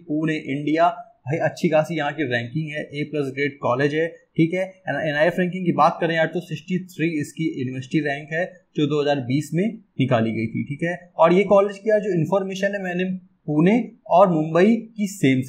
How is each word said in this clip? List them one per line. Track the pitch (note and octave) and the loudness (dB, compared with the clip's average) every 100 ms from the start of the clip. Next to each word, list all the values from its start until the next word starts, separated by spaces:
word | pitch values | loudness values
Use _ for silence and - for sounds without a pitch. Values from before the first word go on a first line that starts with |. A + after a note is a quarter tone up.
| - | -6
पुणे | D3+ D#3+ D#3 - | -4 -2 -4 -4
इंडिया। | C#3 D3 D#3 E3+ F3 - _ | -6 -2 2 2 2 -12 _
भाई | C3 D#3+ | -6 -2
अच्छी | D#3 - F3 | -2 0 2
खासी | D#3 D#3 E3 | 2 2 -2
यहाँ | D3 | -4
की | D3 | -4
ranking | C#3 A#2+ A#2 C#3 D#3 | -2 -2 -4 -6 -6
है, | D3 | -8
ए | - C#3+ D3 | -8 -6 -6
plus | D3+ C#3 | -4 -4
grade | C3 C#3+ C#3 | -2 -4 -2
college | A#2+ B2 C#3+ | -2 0 0
है, | D#3 E3 E3 _ - | 0 -4 -6 _ 0
ठीक | D#3+ | 0
है। | F#3 F#3+ - - | 0 -6 -8 -6
एनआईएफ़ | C#3 D#3 D3 E3 F3 | -4 -2 2 2 2
ranking | F3+ F3 F3 | -2 -2 -2
की | |
बात | C#3+ D#3+ - | 4 2 2
करें | E3 | -2
यार | E3 D#3+ | 0 0
तो | F3 | -2
सिक्सटी | - D#3 - F3+ F3+ | -6 -10 -4 -6 -6
थ्री | - D#3+ D#3 | -4 -2 -2
इसकी | C#3 - D#3+ - | -6 -4 -4 -4
university | B2+ B2+ C3 D#3+ D3 | -6 -6 -2 -2 0
rank | C#3+ D3+ | -4 -6
है | D#3+ F3+ - _ - | -6 -6 -8 _ -2
जो | C#3+ | 0
दो | D3 | 2
हज़ार | C#3+ C#3+ A#2+ | 2 0 0
बीस | C#3 D3+ | -2 0
में | D#3+ G#3+ - - - | -2 -2 -4 -14 -2
निकाली | B2+ A#2+ A2+ | 2 2 2
गई | A2 A2+ | -2 -4
थी, | A#2+ | -4
ठीक | A#2 C#3+ | -6 -6
है। | E3 F3 - - | -6 -6 -10 2
और | E3 | 4
ये | F3+ | 4
college | F#3+ G3+ G3+ G3 | 6 4 4 -2
की | A3 | 0
यार | G#3+ | 0
जो | G3+ | 2
इन्फॉर्मेशन | F3 D#3 G3 F#3+ F#3 G3+ | 0 0 0 -2 -4 -4
है | G3+ | -4
मैंने | F3+ F3 F#3+ F#3 - _ D#3 | -6 -4 -4 -4 -10 _ -4
पुणे | D3+ F3 A#3+ A3 - - | 2 4 4 0 -10 2
और | E3+ G3 | 6 6
मुंबई | D#3+ D#3+ D#3+ G3+ A#3 - - | 4 0 4 4 4 -2 -8
की | G#3 | -8
same | - C3+ C3 | 0 2 2